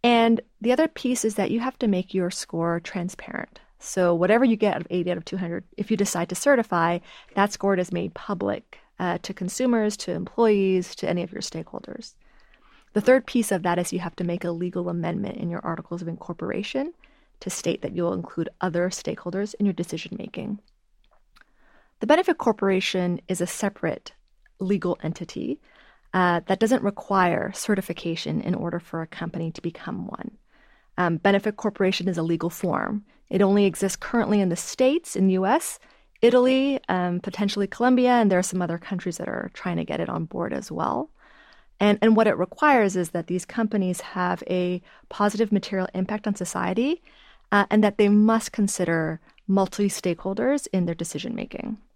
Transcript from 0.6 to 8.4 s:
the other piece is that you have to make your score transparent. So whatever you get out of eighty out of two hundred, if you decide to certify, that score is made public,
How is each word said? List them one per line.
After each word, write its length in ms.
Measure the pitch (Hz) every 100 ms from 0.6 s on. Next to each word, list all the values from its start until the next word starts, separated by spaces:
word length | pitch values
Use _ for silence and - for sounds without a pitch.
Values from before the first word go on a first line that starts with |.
the 100 | 226
other 160 | 254 311
piece 380 | - 247 247 226
is 100 | 208
that 140 | 196
you 100 | 226
have 180 | 247 -
to 80 | 226
make 260 | 185 185
your 160 | 190 180
score 500 | - - 165 170 170
transparent. 800 | 170 190 175 - - - - - _ _
So 340 | - - 180
whatever 320 | 170 180 226 254
you 100 | 220
get 200 | 208 -
out 60 |
of 60 | 165
eighty 220 | 180 175
out 60 | 170
of 80 | 160
two 120 | 190
hundred, 280 | 175 175 - -
if 140 | 208
you 60 | 214
decide 320 | 202 175 175
to 60 | 180
certify, 640 | - 269 226 175 165 175 - - - -
that 180 | 202
score 220 | - 196 190
is 160 | 180
made 220 | 175 175
public, 680 | - - 185